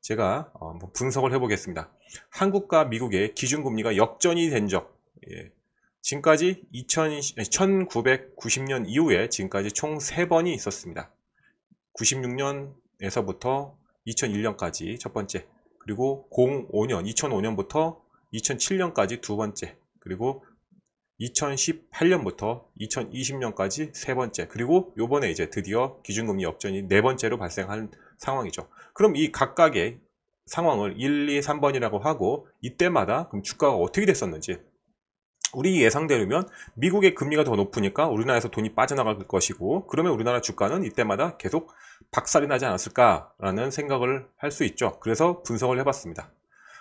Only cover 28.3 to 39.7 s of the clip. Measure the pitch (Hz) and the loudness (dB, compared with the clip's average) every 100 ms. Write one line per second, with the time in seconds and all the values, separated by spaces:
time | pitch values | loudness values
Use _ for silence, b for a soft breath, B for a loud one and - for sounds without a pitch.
28.3 | 135 113 - - B B - 214 147 151 | -4 -4 -8 -14 B B 4 4 4 0
29.3 | - 135 - 160 110 101 120 _ _ _ | 0 0 6 4 6 0 -2 _ _ _
30.3 | _ - - 170 113 101 90 135 147 147 | _ -8 0 2 2 0 -2 0 0 0
31.3 | 143 143 147 143 131 113 101 147 156 95 | 0 0 0 2 2 0 0 -2 0 0
32.3 | 143 b b 123 - 180 156 92 127 175 | 0 b b -12 0 2 4 2 0 -2
33.3 | 101 - - 143 107 87 196 208 156 92 | -8 -8 0 2 4 2 2 2 2 -2
34.3 | 78 - 90 - _ _ _ _ _ _ | -6 -8 -10 -12 _ _ _ _ _ _
35.3 | _ - 131 170 180 190 143 160 123 95 | _ -4 0 2 6 6 4 2 2 2
36.3 | 156 190 B B 113 160 202 190 - 143 | 0 -2 B B -2 2 4 4 4 0
37.3 | 151 143 104 98 113 98 - 160 110 127 | 2 2 2 0 0 0 0 0 0 2
38.3 | 117 113 - 107 - 131 139 113 101 - | 0 0 -2 -2 0 2 2 0 -2 -2
39.3 | 95 - 95 92 | 0 0 -2 -2